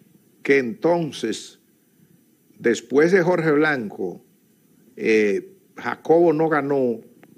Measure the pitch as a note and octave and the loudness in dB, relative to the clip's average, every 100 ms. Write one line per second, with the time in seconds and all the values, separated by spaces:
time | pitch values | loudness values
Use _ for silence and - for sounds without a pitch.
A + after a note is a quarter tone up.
0 | _ _ _ _ - C#3 A#2+ G#2 E3 F3 | _ _ _ _ 0 0 0 -4 -2 0
1 | D3+ - A2+ G2+ - _ _ _ _ _ | -2 -6 -8 -8 -12 _ _ _ _ _
2 | _ _ _ _ _ _ A#2+ G#2+ - C3+ | _ _ _ _ _ _ -2 -2 0 2
3 | E3+ F#3+ E3+ F3 D#3 D3 D#3 C#3 G2+ - | 4 4 2 0 2 2 2 -2 -6 -8
4 | F#2 F2+ _ _ _ _ _ _ _ - | -10 -10 _ _ _ _ _ _ _ -6
5 | G#2 G#2+ G#2 F#2+ - - _ - A#2+ - | 0 2 2 -2 -6 -20 _ -12 -10 -8
6 | - E3 F3 D3+ D#3+ D#3 C#3 C#3 B2+ A2 | 2 4 4 2 0 0 0 -2 -2 -4
7 | - _ - | -10 _ -20